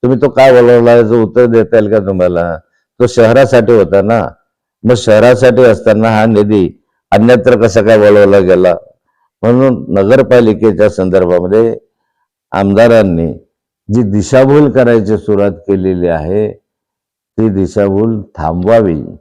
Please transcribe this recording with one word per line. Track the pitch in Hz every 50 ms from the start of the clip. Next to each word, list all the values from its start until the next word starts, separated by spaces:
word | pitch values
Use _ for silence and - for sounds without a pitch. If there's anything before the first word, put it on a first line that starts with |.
| -
तुम्ही | 123 131 120
तो | 143 135
काय | - 131 131 135 127
वळवला | 123 120 120 120 120 117 117
याचं | 117 120 117 107 117 120 110
उत्तर | 104 - 123 123
देता | 120 113 113 107 - -
येईल | 117 107 104
का | 107 110 95
तुम्हाला? | 95 95 92 90 90 90 85 85 87 82 80 _ _ _ _ _ _ _ _
तो | 123
शहरासाठी | 120 - 123 113 110 113 131 135 113 131 120 113 104 120
होता | 110 95 76 92 98
ना, | 95 104 113 113 90 65 - _ _ _ _ _ _ _ _ _ -
मग | 110 123
शहरासाठी | 117 - - 107 107 110 123 123 107 127 127 117 127 127
असताना | 120 110 95 - 117 107 107 110 113
हा | 113 107 110
निधी | 113 110 104 104 104 107 104 92 87 - _ _ _ _ _ _ _
अन्यत्र | - 101 110 120 123 120 98 123 123 107
कसा | 113 113 92 113
काय | 101 110 113 107
वळवला | 104 104 104 104 101 95 98 101
गेला? | 95 90 92 90 92 90 85 - - _ _ _ _ _ _ _ _ _ _ _ -
म्हणून | 113 120 127 135 135 123 90 - -
नगरपालिकेच्या | - 98 98 101 127 135 131 - 127 123 117 110 107 107 107 110 98 85 104 104
संदर्भामध्ये | 101 - 95 92 90 95 92 87 90 87 87 90 101 110 117 113 - - _ _ _ _ _ _ _ _ _ _ _ _ _ _
आमदारांनी | - - 98 - 196 196 - 113 117 113 107 - 85 82 82 80 67 - _ _ _ _ _ _ _ _ _ -
जी | 104 117 120 98
दिशाभूल | 98 104 92 - - 131 135 135 143 147 147 139
करायची | 117 131 127 120 120 113 101 98 110
सुरुवात | 98 - - 104 98 101 101 90 82 -
केलेली | - 98 95 92 95 92 90 87 87
आहे | 82 78 76 82 92 104 107 107
ती | 95 _ _ _ _ _ _ _ _ _ _ _ _ _ _ _ _ - 110 113
दिशाभूल | 95 98 95 85 - 107 101 98 95 98 110 113 113 107 95 _ _
थांबवावी. | - 78 78 82 87 92 101 113 113 110 95 82 76 62 50 - 82